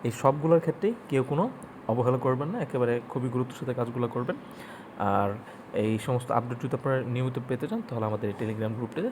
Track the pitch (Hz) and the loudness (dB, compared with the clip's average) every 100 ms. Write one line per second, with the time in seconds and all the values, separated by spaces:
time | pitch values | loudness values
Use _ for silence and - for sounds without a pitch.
0 | 120 - 139 147 160 165 165 - 208 233 | -2 4 4 4 6 6 6 0 0 -2
1 | - 135 131 147 233 - - - - 117 | 0 2 2 2 0 -2 -14 -8 0 4
2 | 120 127 131 127 147 233 143 127 120 120 | 4 4 2 2 0 -2 -2 2 2 2
3 | 120 135 127 127 127 - 127 123 117 123 | -2 -2 0 0 -2 -4 -4 -2 -2 0
4 | 120 123 127 277 - - - - - - | -2 0 -2 -4 -8 -16 -14 -16 -16 -2
5 | 101 101 101 107 - - - 101 107 110 | 2 4 2 -2 -10 -16 -6 0 2 2
6 | - 123 123 117 120 123 131 139 139 131 | 0 -2 2 0 0 -4 -4 -2 0 0
7 | 123 123 131 127 123 127 151 226 220 117 | 0 0 0 -2 -4 -4 -2 -4 -4 -2
8 | 110 107 104 101 110 107 110 113 117 - | 0 0 -2 -2 -4 -2 -2 -2 -4 -2
9 | 226 | -4